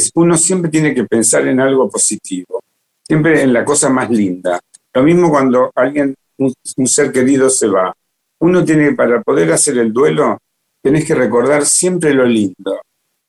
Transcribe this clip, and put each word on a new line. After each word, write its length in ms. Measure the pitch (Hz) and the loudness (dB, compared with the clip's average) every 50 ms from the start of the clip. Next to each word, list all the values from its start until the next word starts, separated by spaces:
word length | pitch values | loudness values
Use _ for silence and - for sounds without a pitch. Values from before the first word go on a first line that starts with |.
| - - - | -2 0 0
uno 220 | 165 170 170 170 | 2 2 2 2
siempre 320 | 160 - - 190 185 170 160 | 2 0 0 -2 -2 -2 -2
tiene 240 | 151 156 151 147 127 | -2 0 0 0 0
que 120 | 123 104 | -2 -2
pensar 420 | - 113 113 107 - - 139 135 | -2 -2 -2 0 0 0 0 0
en 120 | 139 131 127 | 0 0 0
algo 300 | 135 135 135 131 117 101 | 2 2 2 2 0 0
positivo, 720 | 110 104 - - 107 - - - 92 90 90 - 92 92 - _ _ _ _ _ _ _ | -2 -4 -4 -4 -6 -8 -10 -10 -10 -10 -10 -8 -10 -10 -12 _ _ _ _ _ _ _
siempre 400 | _ - 156 156 151 165 156 143 | _ -2 -2 0 2 2 2 2
en 120 | 139 131 120 | 2 2 0
la 120 | 113 - | 0 0
cosa 240 | 143 151 143 151 131 | -2 -2 0 0 0
más 220 | 131 127 120 107 | -2 -2 -2 -2
linda. 480 | 120 107 101 92 90 92 90 90 87 87 - _ _ _ _ _ - | -2 -2 -2 -2 -4 -6 -4 -4 -6 -6 -8 _ _ _ _ _ -2
Lo 80 | 127 | 0
mismo 280 | 139 156 175 175 175 160 | 2 4 4 4 2 2
cuando 420 | 147 139 135 127 120 127 127 127 - | 2 2 2 2 2 2 0 0 0
alguien, 400 | 131 127 139 147 147 139 139 135 - _ _ _ | -2 -2 -2 0 -2 -2 -4 -4 -10 _ _ _
un, 160 | - 135 131 123 _ - - - | -4 -4 -4 -4 _ -14 -10 -6
un 100 | - 131 | -4 -2
ser 240 | 123 - 151 143 127 | 0 0 0 0 0
querido 380 | 127 131 123 131 139 131 135 131 | 0 0 2 2 2 2 2 2
se 180 | - - 117 | 2 0 0
va. 240 | 104 95 92 92 90 - _ _ _ _ _ _ _ _ - | 0 0 0 0 -2 -6 _ _ _ _ _ _ _ _ -2
Uno 220 | 160 175 185 175 151 | 0 2 2 2 2
tiene, 300 | 151 156 151 147 143 123 | 2 2 2 2 2 2
para 300 | 117 123 117 120 113 - | 0 0 0 0 0 0
poder 280 | - 135 160 165 160 | 0 0 0 0 0
hacer 260 | 160 147 - 151 131 123 | 0 0 0 0 0 0
el 120 | 117 113 | -2 0
duelo, 460 | 107 123 147 151 156 156 139 117 101 - _ _ _ _ _ _ _ _ - | 0 0 0 0 2 0 -2 -2 -2 -6 _ _ _ _ _ _ _ _ -2
tenés 220 | 135 151 151 - | 0 0 0 0
que 100 | - 156 | 0 0
recordar 500 | - 170 107 117 120 123 139 147 147 143 | 0 0 0 0 0 0 2 0 0 0
siempre 480 | - - - 175 185 185 175 165 147 135 | 0 -2 0 0 -2 -2 0 0 0 2
lo 120 | 131 123 | 2 2
lindo, 560 | 120 117 110 104 92 - - 95 98 98 - - _ _ _ _ _ _ _ _ | 2 2 0 0 -2 -6 -8 -8 -8 -8 -8 -10 _ _ _ _ _ _ _ _